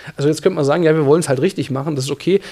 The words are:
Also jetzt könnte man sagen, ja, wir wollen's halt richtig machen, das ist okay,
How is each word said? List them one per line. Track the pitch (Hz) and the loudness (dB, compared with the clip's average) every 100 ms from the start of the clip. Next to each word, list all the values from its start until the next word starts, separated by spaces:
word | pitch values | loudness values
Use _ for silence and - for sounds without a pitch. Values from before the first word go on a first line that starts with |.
| - - | -16 -2
Also | 147 | -2
jetzt | 156 | 0
könnte | 190 - | 0 0
man | 139 | 0
sagen, | 160 | 2
ja, | 160 160 | 2 4
wir | 139 | 4
wollen's | 160 160 | 2 2
halt | 127 | 0
richtig | 175 - 127 | 0 -2 -6
machen, | 131 147 143 | -6 -4 -4
das | 131 | -6
ist | |
okay, | 143 - - - | -4 0 0 -2